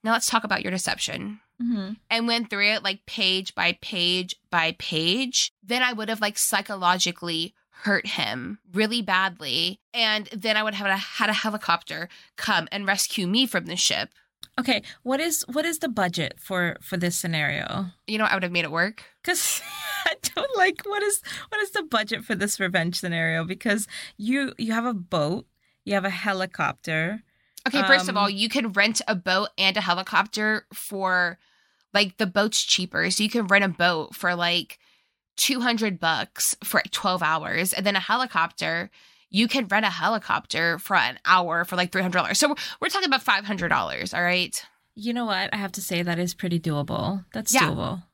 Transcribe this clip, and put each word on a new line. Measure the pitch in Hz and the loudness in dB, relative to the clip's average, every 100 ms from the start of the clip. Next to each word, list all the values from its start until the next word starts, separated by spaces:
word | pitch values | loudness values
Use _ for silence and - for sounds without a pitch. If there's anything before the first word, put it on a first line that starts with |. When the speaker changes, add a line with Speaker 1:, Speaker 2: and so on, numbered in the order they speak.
Speaker 1:
now | 220 | 2
let's | 226 - | 0 2
talk | 226 | 0
about | 220 202 | 0 -2
your | - | -2
deception." | 185 - - - - 202 214 _ _ | -4 -2 -2 -4 -6 -8 -12 _ _
Speaker 2:
Mm-hmm. | 240 220 190 220 _ | -2 -2 -4 -10 _
Speaker 1:
And | 226 233 | 0 2
went | 233 233 | 0 -2
through | 202 202 | 0 2
it, | 214 | 2
like, | 196 190 - | -2 -6 -8
page | - 190 185 185 | -2 0 0 -4
by | - 175 175 | -2 -2 -2
page | - 190 175 180 180 - _ | -6 -2 0 0 -2 -10 _
by | 175 160 165 | 0 0 -4
page. | - 156 165 208 262 - - _ | -4 0 0 0 0 0 -2 _
Then | 196 247 | -4 0
I | 254 | 0
would | 233 214 | -2 -4
have, | 220 | -2
like, | 214 214 | -2 0
psychologically | - 202 202 202 180 185 180 175 175 165 170 _ _ | 0 0 -2 0 2 4 2 -2 -4 -4 -4 _ _
hurt | - 214 196 202 | -6 0 2 0
him | - 120 120 120 208 _ | -2 -2 -2 -6 -10 _
really | 185 214 240 | 0 0 0
badly. | 208 185 190 175 147 127 175 196 _ | 2 2 2 -2 -4 -2 -2 -4 _
And | 247 220 214 202 | 0 0 0 -4
then | 233 220 214 | -6 0 0
I | |
would | 214 | 0
have | 202 202 | -2 0
a, | 190 | 0
had | - - 214 | -2 0 0
a | |
helicopter | 202 220 208 - 170 - 151 170 - - - | 2 0 -4 0 -2 -2 -10 -10 -14 -20 -8
come | - 190 160 | 0 0 0
and | 202 196 | -4 0
rescue | 196 - - 180 | 0 0 0 2
me | 214 262 | 4 4
from | 185 170 | 0 -2
the | 180 | 0
ship. | - 80 - _ _ _ - - | 0 0 -2 _ _ _ -10 -4
Speaker 2:
Okay, | 254 220 208 - | 0 0 -2 -12
what | 247 269 | -2 0
is, | 330 320 - | 0 -2 -2
what | 262 | -2
is | 320 320 | -2 -2
the | 320 | -4
budget | 214 185 175 160 - | 0 0 0 -4 -6
for, | - 185 175 - | -4 0 0 -2
for | - 185 | -6 -2
this | 175 175 | 0 0
scenario? | 175 160 151 151 - - 185 - - | -2 0 0 -2 -4 -4 -6 -8 -6
Speaker 1:
You | 214 | 0
know, | |
I | 220 | 2
would | 190 | 2
have | 180 | 2
made | 175 | 0
it | 160 | 0
work. | 160 185 220 - _ | 0 0 -2 -20 _
Speaker 2:
'Cause | - 370 - - - - | -2 0 0 -4 -6 -10
<laughs> | 605 403 370 | -6 -4 -2
I | - - | -2 -4
don't, | - 554 480 | -4 -2 4
like, | 370 - | 4 2
what | 403 403 | -4 0
is, | 415 403 - - - | 0 0 -4 -12 -6
what | 427 | -4
is | 415 | -2
the | 427 | -2
budget | 311 226 214 220 | 0 0 0 -4
for | - | -4
this | 202 202 - | -2 0 0
revenge | 190 185 165 175 | 0 2 0 -2
scenario? | 180 170 165 160 | -2 0 2 0
Because | 165 190 233 208 208 - - - | -2 -4 0 0 -2 -10 -14 -8
you, | 208 269 269 - | -2 0 0 -4
you | 226 | -2
have | 226 240 | 0 0
a | |
boat, | 214 175 175 147 196 - _ _ _ - | -4 -2 0 0 -2 -6 _ _ _ -2
you | |
have | 202 | 0
a | 190 | 0
helicopter. | 180 202 190 185 - 151 - - 156 165 214 - _ _ - - | -2 -2 -2 -4 -2 -2 -2 -4 -2 -2 -4 -12 _ _ -6 -2
Speaker 1:
Okay, | 277 | 0
first | 190 - 185 | 4 4 4
of | 208 | 0
Speaker 2:
Um, | |
Speaker 1:
all, | 202 | 0
you | 196 226 | 0 0
can | 262 294 | 0 0
rent | 196 208 220 - | 2 2 2 -2
a | 202 | -2
boat | 190 185 208 - | 2 0 0 0
and | 190 190 | 0 2
a | |
helicopter | 180 175 190 180 208 - 214 214 - | 0 0 2 0 0 0 0 0 -4
for, | - - 196 190 180 175 180 _ _ _ _ _ | -14 -8 -2 0 2 2 -2 _ _ _ _ _
like, | 202 208 - | 2 2 2
the | 208 | 0
boat's | 202 208 - | 2 2 2
cheaper. | - - 185 - 165 | 2 0 0 0 0
So | 185 | 2
you | 208 | 2
can | 240 202 | 2 4
rent | 196 | 4
a | 196 | 4
boat | 165 175 165 147 | 2 2 2 -4
for, | - 180 175 | -4 -2 0
like, | 175 175 - - _ _ _ _ _ - | 2 0 -2 -12 _ _ _ _ _ -2
two | - 262 | 0 2
hundred | 240 233 220 180 | 2 2 0 0
bucks | 165 156 113 - - - | 0 0 -2 -2 -2 -2
for, | - - | 0 0
like, | - | 0
twelve | - 202 180 | -2 0 2
hours. | 156 160 - 160 190 | 2 0 0 -2 0
And | - | 0
then | 196 196 | 0 0
a | |
helicopter, | 185 233 254 175 165 - 165 165 190 _ - _ _ | 0 0 2 0 -2 -2 -4 -2 -6 _ -20 _ _
you | 185 233 | 2 2
can | 269 202 | 2 2
rent | 196 | 2
a | 220 | 2
helicopter | 175 165 226 - - - 160 170 165 | 0 0 0 0 -2 0 0 2 0
for | - | 2
an | 190 120 127 | 2 2 0
hour | - 185 175 165 | 4 4 4 0
for, | 175 | 0
like, | 180 180 | 0 0
three | 190 | 2
hundred | 185 180 | 2 2
dollars. | 127 202 | 2 4
So | 302 | 2
we're, | 294 - - | 2 -6 -4
we're | - | -2
talking | 403 370 | 0 2
about | 277 | 2
five | - 196 | 4 2
hundred | 202 202 175 | 2 -2 2
dollars, | - 85 65 - | 2 2 -4 -4
all | - | 0
right? | 175 180 180 - - _ _ | 2 2 0 -6 -10 _ _
Speaker 2:
You | - 214 | -8 -4
know | 233 | -2
what? | 233 185 196 | -2 -2 -2
I | 214 | -2
have | 196 | -4
to | 196 | -6
say | 190 175 | -4 -2
that | 175 170 | 0 0
is | 180 | -2
pretty | - 180 170 | -2 0 0
doable. | 165 147 147 110 - 190 180 | 0 -2 -2 -2 -2 -2 -6
That's | - 220 | -8 0
Speaker 1:
Yeah. | 262 | 4
Speaker 2:
doable. | 165 165 - 185 - | 4 2 -4 -6 -10